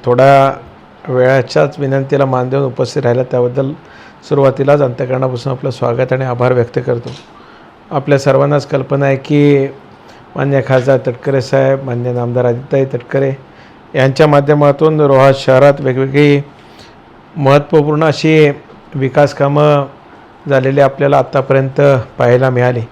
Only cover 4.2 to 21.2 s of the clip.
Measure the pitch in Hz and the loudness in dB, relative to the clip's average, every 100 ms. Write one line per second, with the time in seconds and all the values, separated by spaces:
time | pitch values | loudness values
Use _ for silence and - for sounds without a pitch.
4.2 | - 143 135 135 135 147 139 120 127 127 | -4 0 2 0 0 2 0 -4 -6 -4
5.2 | 131 123 139 131 139 123 127 120 127 131 | -4 -6 -8 -6 -8 -6 -4 -2 -2 -2
6.2 | 131 120 123 127 117 - 127 120 127 127 | -4 -2 0 0 -2 -4 -4 -6 -6 -16
7.2 | - - - - - - - 147 139 139 | -20 -20 -20 -20 -20 -20 -10 -8 -2 0
8.2 | 143 135 143 147 139 143 135 139 139 135 | 2 0 2 -2 -2 -6 -4 -2 -2 -2
9.2 | 139 147 143 143 135 135 - - - - | -2 2 4 2 0 -8 -20 -20 -20 -20
10.2 | - - 139 139 131 131 123 135 131 120 | -16 -6 -2 -2 0 0 2 0 -2 -6
11.2 | - 135 117 135 135 139 135 120 120 123 | -4 -4 0 0 0 -2 -4 -6 -6 -4
12.2 | 120 120 123 120 135 139 135 131 - 139 | -4 -2 -2 -2 -4 -2 -2 -6 -6 -4
13.2 | 135 135 - - - - - - 135 131 | -2 -6 -14 -20 -20 -20 -10 0 0 2
14.2 | 151 143 143 147 147 139 156 156 147 135 | 4 4 2 2 2 2 0 2 2 4
15.2 | 139 135 - 131 143 139 139 127 135 139 | 4 2 2 4 4 2 -2 -2 -2 2
16.2 | 147 143 143 - - - - - - - | 2 2 -2 -16 -20 -20 -20 -20 -20 -20
17.2 | - - 139 143 143 160 147 151 160 151 | -18 -4 2 2 2 0 0 0 -2 0
18.2 | 156 156 147 139 - - - 143 131 139 | 0 4 2 0 -12 -20 -14 -6 -2 2
19.2 | 143 - 143 143 151 147 135 - - - | 0 0 -2 2 2 2 -2 -12 -20 -20
20.2 | - - - 135 131 139 139 135 143 139 | -20 -18 -2 0 0 2 2 2 0 0